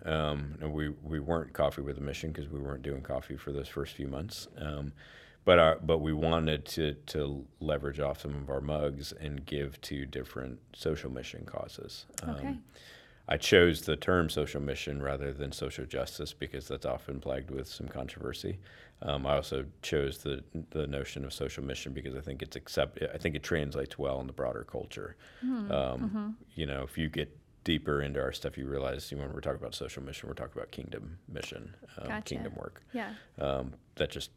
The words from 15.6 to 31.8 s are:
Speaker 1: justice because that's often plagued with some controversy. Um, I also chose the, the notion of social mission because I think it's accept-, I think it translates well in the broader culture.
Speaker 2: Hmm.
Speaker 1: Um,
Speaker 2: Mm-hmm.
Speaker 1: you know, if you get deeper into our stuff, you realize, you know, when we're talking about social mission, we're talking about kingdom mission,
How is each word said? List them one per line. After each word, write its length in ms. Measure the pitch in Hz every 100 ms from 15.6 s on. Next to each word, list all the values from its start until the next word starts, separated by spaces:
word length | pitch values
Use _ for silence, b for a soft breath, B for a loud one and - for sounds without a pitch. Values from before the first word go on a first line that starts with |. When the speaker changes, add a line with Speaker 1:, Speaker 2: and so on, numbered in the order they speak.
| 69 -
Speaker 1:
justice 480 | 65 65 64 - 76
because 360 | - 67 67 -
that's 180 | 69 -
often 320 | 64 - 67
plagued 320 | 67 67 67
with 160 | 67 65
some 220 | - -
controversy. 720 | 67 65 - 64 - 92 95 B B B B
Um, 240 | - 71 67
I 80 |
also 300 | 71 - 69 69 -
chose 360 | - 78 69 -
the, 260 | 73 67 - 82 76
the 160 | 78 71
notion 380 | 69 67 69
of 80 | 67
social 320 | - 67 -
mission 280 | 67 64 69
because 220 | 67 65
I 60 | 65
think 200 | 71 67
it's 140 | -
accept-, 460 | - - - 67 - 80
I 60 | -
think 160 | 85
it 80 | 73
translates 560 | - 82 73 69 69 -
well 220 | 69 67
in 80 | 65
the 40 |
broader 300 | 67 64 58
culture. 540 | - - - - 50 - B B
Speaker 2:
Hmm. 320 | 254 247 208
Speaker 1:
Um, 280 | 69 65 64
Speaker 2:
Mm-hmm. 280 | 190 214 208 220 -
Speaker 1:
you 120 | - 76
know, 180 | 67
if 120 | 65 -
you 120 | 78
get 280 | 80 76 - - -
deeper 360 | - 78 71 71
into 200 | 71 69
our 120 | 65
stuff, 240 | - 71 69
you 120 | 67
realize, 420 | 69 65 65 -
you 60 | 71
know, 60 |
when 80 | 69
we're 60 | -
talking 180 | - 67
about 140 | 62
social 300 | - 65 -
mission, 240 | 67 73 -
we're 60 | 76
talking 160 | - -
about 140 | -
kingdom 480 | - - - 64 87 -
mission, 460 | 80 - - - -